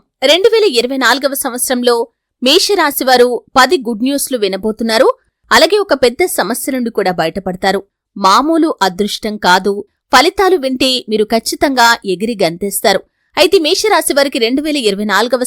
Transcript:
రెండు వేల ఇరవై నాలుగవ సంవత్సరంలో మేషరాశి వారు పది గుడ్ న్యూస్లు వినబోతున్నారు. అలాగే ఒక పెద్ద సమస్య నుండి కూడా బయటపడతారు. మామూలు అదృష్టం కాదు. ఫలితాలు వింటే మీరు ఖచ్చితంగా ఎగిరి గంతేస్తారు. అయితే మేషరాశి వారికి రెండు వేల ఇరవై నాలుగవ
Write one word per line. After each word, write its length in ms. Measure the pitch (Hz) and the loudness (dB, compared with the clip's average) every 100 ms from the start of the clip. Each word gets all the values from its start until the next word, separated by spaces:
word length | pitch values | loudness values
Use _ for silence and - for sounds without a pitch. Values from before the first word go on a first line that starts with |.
| - _ 269 | -12 _ 0
రెండు 160 | 330 440 | 2 2
వేల 120 | 440 415 247 | 2 2 0
ఇరవై 180 | 240 269 | -2 -2
నాలుగవ 320 | 247 262 277 269 | 0 0 -2 -4
సంవత్సరంలో 520 | 269 240 - 247 240 233 233 _ _ _ 247 | -6 -6 -4 -2 0 0 -2 _ _ _ 2
మేషరాశి 560 | 320 - 403 302 285 254 | 2 2 0 0 -2 2
వారు 180 | 254 247 240 - - | 4 4 0 -2 2
పది 200 | 254 359 226 | 2 2 -2
గుడ్ 180 | 226 254 | -4 -4
న్యూస్లు 300 | 285 - 254 | -4 -4 -4
వినబోతున్నారు. 640 | 202 190 214 214 226 220 349 - _ _ _ 226 | -2 -2 -6 -4 -2 2 2 0 _ _ _ 2
అలాగే 220 | 320 403 392 | 4 2 0
ఒక 80 | 277 | 0
పెద్ద 240 | 247 240 359 - | 0 0 -2 -2
సమస్య 380 | 185 269 - 262 | -4 -4 -4 -4
నుండి 160 | 233 226 | -4 -2
కూడా 140 | 190 175 | -2 -2
బయటపడతారు. 600 | 165 165 190 180 196 190 - _ _ - 196 | -4 -4 -8 -4 -2 -2 -6 _ _ -2 2
మామూలు 440 | 208 277 330 311 - 190 | 2 2 2 0 0 -2
అదృష్టం 460 | 180 202 - 220 208 190 | -2 -4 -4 -8 -2 2
కాదు. 260 | 185 196 202 - _ _ | 2 0 -4 -8 _ _
ఫలితాలు 440 | 262 302 370 381 370 269 | 2 2 2 2 2 0
వింటే 260 | 254 262 254 - | -2 0 -2 -2
మీరు 160 | 214 214 | -2 0
ఖచ్చితంగా 560 | 226 - - 311 262 233 233 196 | -2 -2 -2 -2 2 2 2 -2
ఎగిరి 240 | 175 220 220 | -4 -4 -2
గంతేస్తారు. 580 | 175 170 202 - 220 196 - _ _ - | -2 -2 -6 -2 0 0 -4 _ _ 0
అయితే 160 | 339 392 302 | 2 2 0
మేషరాశి 480 | 370 440 359 - 285 | -2 0 0 0 0
వారికి 220 | 277 277 - | 0 -2 -2
రెండు 140 | 269 302 | -2 -2
వేల 100 | 294 220 | -2 -2
ఇరవై 180 | 196 214 | -2 -2
నాలుగవ 300 | 196 233 254 | -2 0 -2